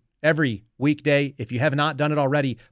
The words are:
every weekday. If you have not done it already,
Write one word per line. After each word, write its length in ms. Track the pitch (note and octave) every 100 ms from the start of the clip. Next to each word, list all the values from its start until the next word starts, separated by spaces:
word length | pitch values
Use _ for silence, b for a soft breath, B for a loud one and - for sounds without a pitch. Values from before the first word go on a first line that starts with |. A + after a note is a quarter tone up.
| _ _ D3+
every 400 | D#3 D3 G#2 - -
weekday. 580 | C3+ D3 D3+ C#3+ C#3+ -
If 140 | A#2
you 80 | B2
have 160 | D3 C#3
not 200 | D3 C#3+
done 160 | D3
it 60 | D3+
already, 400 | C3+ D3 C#3 A2+ b